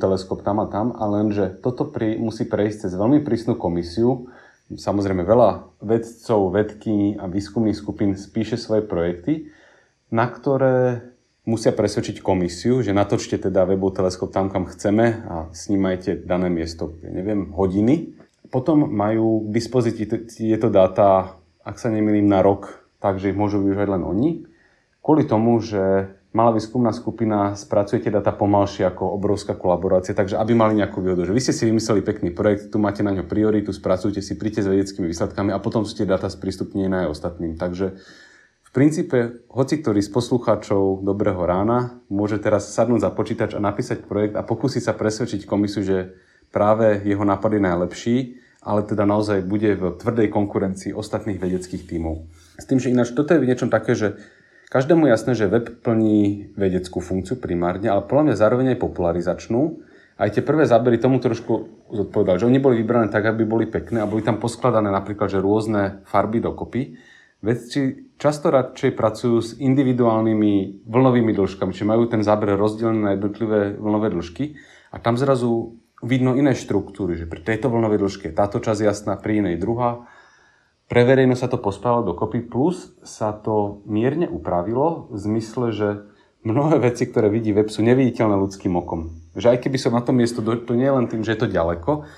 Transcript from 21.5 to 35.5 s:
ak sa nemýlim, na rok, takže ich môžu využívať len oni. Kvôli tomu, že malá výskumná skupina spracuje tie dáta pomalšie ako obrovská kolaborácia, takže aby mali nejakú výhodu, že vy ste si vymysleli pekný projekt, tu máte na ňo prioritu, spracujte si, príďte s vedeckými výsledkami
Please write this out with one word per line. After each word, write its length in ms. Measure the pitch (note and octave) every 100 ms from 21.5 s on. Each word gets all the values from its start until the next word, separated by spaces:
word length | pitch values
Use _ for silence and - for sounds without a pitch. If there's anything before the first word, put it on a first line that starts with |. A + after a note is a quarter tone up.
| _
ak 160 | - G2
sa 80 | A#2+
nemýlim, 400 | A2 G#2+ G#2 G2+
na 160 | G2
rok, 320 | G2 G2 - - _ _
takže 320 | G2+ F#2+ G2
ich 80 | F#2+
môžu 240 | G#2 G2+
využívať 240 | G2 G2 G2+
len 160 | F#2+
oni. 260 | D#2 F2+ D3+ E3+ - _ _ _ _ _
Kvôli 240 | - D3+
tomu, 340 | B2 A2 A2+ A#2
že 480 | G2 G#2 F#2+ F#2+ F#2+ - _
malá 220 | A2 A#2
výskumná 400 | A2 G#2 B2+ A#2+
skupina 640 | - - - A2 G#2 G2+ G2+
spracuje 400 | - - - A2+
tie 160 | A2+
dáta 160 | G#2 G2+
pomalšie 560 | G2+ G2+ G2+ G2 -
ako 240 | F#2 - F#2+ F#2+
obrovská 400 | G2+ G2 - F#2+
kolaborácia, 560 | F#2 F2 F2+ F#2 F2+
takže 240 | G#2 F#2+ G#2+
aby 160 | A2
mali 240 | A#2 G#2+ G#2+
nejakú 240 | F#2+ G2+
výhodu, 240 | F#2 F2+
že 80 | F2
vy 80 | A2
ste 160 | C3 D3
si 80 |
vymysleli 400 | A2+ A2 - G#2
pekný 240 | G2 G2+ F2
projekt, 400 | E2+ G#2 G2+ -
tu 80 | G#2+
máte 240 | G#2 G2+
na 100 | G#2 F#2+
ňo 80 |
prioritu, 480 | - G2+ G#2+ G#2 G2
spracujte 480 | F#2+ F#2+ F#2 G#2+ F#2+
si, 160 | F#2+ -
príďte 260 | A2 G#2+
s 80 | G2
vedeckými 380 | G2 G2 - F2
výsledkami 420 | E2+ G2 - G2+